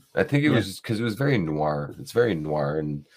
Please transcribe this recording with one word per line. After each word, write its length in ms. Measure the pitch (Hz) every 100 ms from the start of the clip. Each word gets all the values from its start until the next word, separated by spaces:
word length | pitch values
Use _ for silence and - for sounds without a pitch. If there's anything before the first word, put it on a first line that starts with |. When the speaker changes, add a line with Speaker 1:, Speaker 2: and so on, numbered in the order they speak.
| _
Speaker 1:
I 80 | -
think 200 | - 143
it 60 | 147
Speaker 2:
Yeah. 60 | 113
Speaker 1:
was 100 | 98
just 160 | 95
'cause 180 | - 107
it 40 |
was 100 | 117 98
very 220 | 143 120
noir. 560 | 78 76 76 73 71 -
It's 140 | -
very 220 | 117 120
noir, 440 | 82 76 76 71 78
and 260 | 76 73 -